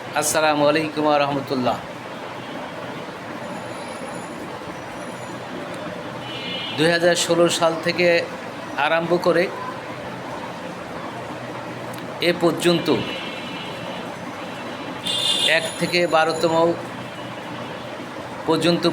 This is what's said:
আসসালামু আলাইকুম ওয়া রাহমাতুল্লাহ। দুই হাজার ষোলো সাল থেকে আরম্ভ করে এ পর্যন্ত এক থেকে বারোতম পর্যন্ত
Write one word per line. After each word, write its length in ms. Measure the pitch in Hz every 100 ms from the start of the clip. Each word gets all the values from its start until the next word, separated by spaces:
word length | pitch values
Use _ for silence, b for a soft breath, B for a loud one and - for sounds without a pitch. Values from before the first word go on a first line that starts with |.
| -
আসসালামু 540 | 147 151 160 156 147 147
আলাইকুম 380 | 156 151 156 151
ওয়া 120 | 147
রাহমাতুল্লাহ। 580 | 143 143 131 131 123 110 - - - - - - - - - - - - - - - - 285 - - - - 254 - - - - - - - - - - - - - - - - - - 605 605 - - - - - - - -
দুই 140 | 160
হাজার 260 | 170 175 170
ষোলো 320 | - 170 170
সাল 260 | - 170 165
থেকে 380 | 170 170 175 170 - - - - - -
আরম্ভ 400 | 147 165 165 170
করে 260 | 175 165 190 - - - - - - - - - - - - - - - - - - - - - - - - - - -
এ 120 | 165 175
পর্যন্ত 560 | 170 151 175 170 - 117 - - - - - - - - - - - - - - - - - - - - - - - - 160
এক 220 | 160 160 -
থেকে 280 | 170 175 170
বারোতম 680 | 160 160 160 170 165 170 165 - - - - - - - - - - - - - - - - -
পর্যন্ত 440 | 160 170 170 170